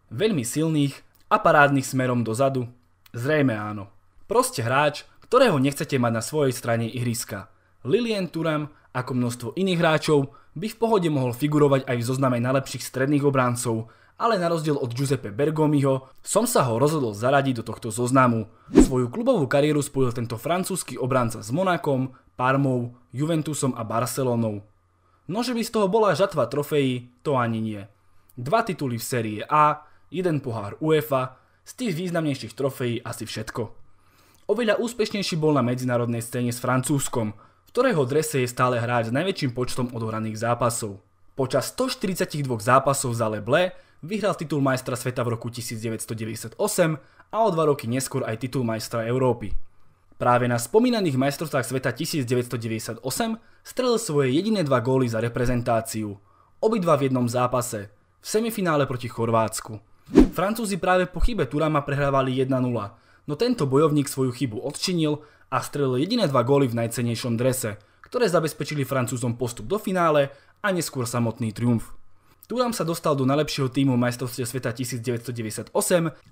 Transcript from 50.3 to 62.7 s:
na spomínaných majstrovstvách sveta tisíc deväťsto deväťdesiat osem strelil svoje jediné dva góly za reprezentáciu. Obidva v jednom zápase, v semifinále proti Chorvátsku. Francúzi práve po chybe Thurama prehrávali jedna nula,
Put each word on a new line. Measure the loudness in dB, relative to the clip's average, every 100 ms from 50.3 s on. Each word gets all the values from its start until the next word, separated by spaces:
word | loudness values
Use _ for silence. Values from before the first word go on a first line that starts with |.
| 4 4
na | 0
spomínaných | 2 4 4 2 2 2
majstrovstvách | 0 0 -2 -2 -2
sveta | -2 -2 -4
tisíc | -4 -2 0
deväťsto | 0 0 -4
deväťdesiat | -4 -6 -6 -8
osem | -6 -2 -2 -4 -10 _
strelil | -10 -2 0 0
svoje | 0 0 2 2
jediné | 2 0 2
dva | 2
góly | 2 2 2
za | 0
reprezentáciu. | -2 0 0 0 2 0 0 -6 -6 -10 _ _ _ _
Obidva | 0 0 2 2
v | 2
jednom | 0 0
zápase, | 0 0 0 -4 -6 -10 _ _ _
v | -4
semifinále | -2 0 -2 0 2 0
proti | -2 -6
Chorvátsku. | -4 2 2 2 -2 -10 -14 -16 -20 4 6 6 4
Francúzi | -2 -2 -4 -2
práve | 2 2 2
po | 2
chybe | 2 4 -2
Thurama | 0 0 0
prehrávali | 0 0 2 2 2 0
jedna | 2 0
nula, | 0